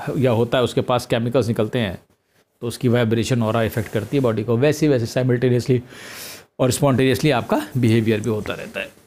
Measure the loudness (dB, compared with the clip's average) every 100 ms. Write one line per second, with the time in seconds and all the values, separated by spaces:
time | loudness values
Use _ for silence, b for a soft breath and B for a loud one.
0 | -6 0 2 2 2 2 0 0 0 -2
1 | 0 -2 0 0 0 0 0 0 -4 -6
2 | -14 _ _ _ _ _ -10 -2 0 2
3 | 2 0 0 0 0 0 0 -2 -4 -6
4 | -2 0 0 0 -2 2 2 2 2 2
5 | 0 -2 0 2 2 0 2 0 B B
6 | B B B B B -2 0 2 2 4
7 | 2 2 2 0 0 -2 -2 0 4 4
8 | 2 0 0 -4 -4 -8 -10 -10 -12 -14